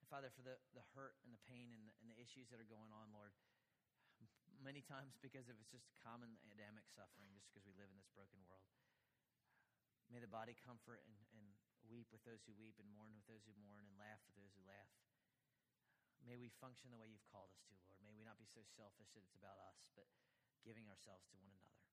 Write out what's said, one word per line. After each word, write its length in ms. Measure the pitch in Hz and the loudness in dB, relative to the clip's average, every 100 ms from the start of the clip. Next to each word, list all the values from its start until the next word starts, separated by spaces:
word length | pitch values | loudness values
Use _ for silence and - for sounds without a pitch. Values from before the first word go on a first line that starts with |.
And 60 | - | 6
Father, 200 | 143 135 | 6 6
for 120 | 117 | 4
the, 120 | 127 127 - 127 | 4 4 2 -6
the 80 | 113 | -2
hurt 240 | 135 135 - | 4 4 2
and 80 | 127 | -6
the 80 | 120 - | -6 -2
pain 240 | 123 120 | 0 2
and 120 | 113 | 0
the, 100 | 107 107 | -2 -4
and 80 | 113 | -2
the 80 | 113 | 0
issues 320 | 120 - 120 | 0 0 0
that 80 | 120 | 0
are 80 | 113 | 0
going 240 | 110 110 | 0 0
on, 200 | 107 107 | 2 2
Lord, 200 | 104 104 101 - - - - - - - - 113 - - - | 2 0 -2 -14 -20 -20 -20 -20 -20 -20 -10 -10 -10 -8 2
many 240 | 135 143 | 6 6
times 320 | 131 139 135 135 | 6 4 4 2
because 300 | 135 135 120 | 2 2 2
of 80 | 113 | 0
it's 140 | 113 | 0
just 160 | 127 - - | -2 -4 -2
common 380 | 117 117 120 113 - | 4 4 4 0 -2
Adamic 320 | 104 104 107 107 | 0 2 2 -2
suffering, 440 | - 95 - 98 98 | -2 -2 -2 -4 -4
just 120 | - | -4
because 140 | - | -4
we 100 | 101 | -4
live 140 | 95 101 | 0 0
in 80 | 98 | -2
this 160 | 95 | -6
broken 260 | - 98 101 | -4 -4 -4
world. 240 | 92 95 98 - - - - - - - - - - - - - - | -6 -6 -8 -16 -20 -20 -20 -20 -20 -20 -20 -20 -20 -20 -20 -20 -4
May 80 | 120 | 0
the 100 | 117 | 6
body 220 | 110 113 117 | 8 8 4
comfort 480 | - 117 113 117 | 0 -2 0 -2
and, 120 | 73 107 104 113 | -2 -8 -8 -6
and 100 | 104 101 - - 113 | -6 -8 -14 -12 0
weep 240 | 117 113 | 0 2
with 100 | 110 | -2
those 200 | - 113 | 0 0
who 80 | - 104 | 0 -2
weep 200 | 110 107 | -2 -2
and 80 | 104 | -2
mourn 240 | 104 110 107 | -2 -2 -2
with 80 | 104 | -2
those 160 | 110 107 | -4 -2
who 80 | 104 | -4
mourn 280 | 104 104 104 | -2 -2 -2
and 80 | 98 | 0
laugh 240 | 104 107 - | 2 0 -2
with 80 | 101 | -6
those 120 | 101 98 | -6 -6
who 80 | 95 | -4
laugh. 240 | 98 104 - - - - - - - - - - - - - | -4 -4 -10 -20 -20 -20 -20 -20 -20 -20 -20 -20 -20 -20 -6
May 120 | 123 123 | 0 2
we 140 | 120 - | 2 2
function 320 | 131 123 131 | 0 0 -2
the 80 | 117 | -2
way 80 | 110 | -2
you've 160 | 107 - | -4 -2
called 240 | 104 95 | -2 -2
us 120 | 92 - | -4 -10
to, 60 | 98 | -12
Lord. 160 | 90 98 | -10 -8
May 100 | 104 | -4
we 80 | 107 | -2
not 140 | 110 107 | 0 -2
be 80 | 110 | -4
so 160 | - 104 - | -4 -4 -4
selfish 340 | 104 - 107 - | -4 -4 -8 -8
that 80 | |
it's 120 | 92 - | -8 -6
about 220 | 98 98 | -2 0
us, 300 | 95 92 - - | 0 -2 -6 -6
but 100 | - - - - - - | -8 -10 -20 -20 -20 -8
giving 240 | - 110 107 | 0 0 0
ourselves 400 | 95 - 95 - | -2 -2 -2 -4
to 80 | |
one 160 | 98 98 | -8 -8
another. 240 | 98 - - - | -8 -10 -12 -16